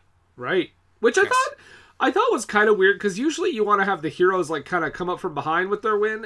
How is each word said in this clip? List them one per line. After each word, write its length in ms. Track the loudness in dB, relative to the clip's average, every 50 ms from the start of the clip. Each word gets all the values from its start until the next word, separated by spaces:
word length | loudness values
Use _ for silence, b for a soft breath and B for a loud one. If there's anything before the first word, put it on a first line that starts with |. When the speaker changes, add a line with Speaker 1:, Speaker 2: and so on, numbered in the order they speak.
| _ _ _ _ _ _ _
Speaker 1:
Right. 360 | -12 -8 -4 -2 -2 -4 -4 _ _ _ _ _ 0
Which 180 | 2 2 4 4
I 60 | 2
Speaker 2:
Yes. 80 | 2
Speaker 1:
thought, 260 | 2 0 0 -2 -4 B B B B B B B B B -2
I 60 | 0
thought 220 | 2 2 2 2
was 140 | 2 0 -2
kinda 280 | -2 0 2 4 4 4
weird, 260 | 4 4 2 2 2
'cause 200 | -2 -4 -4 -2
usually 320 | -2 -2 -2 -2 -2 -2
you 120 | 0 0 0
wanna 220 | 2 2 2 2
have 160 | 0 -2 -2
the 80 | -4 -6
heroes, 400 | -2 2 2 2 2 2 0 -2
like, 160 | -4 -6 -6
kinda 240 | -4 -4 -2 -2 -2
come 180 | -4 -6 -6 -6
up 100 | -6 -6
from 160 | -6 -8 -6
behind 340 | -6 -4 -2 0 0 0 -2
with 140 | -2 -4 -2
their 120 | 0 0 0
win, 280 | 0 -2 -2 -4 -10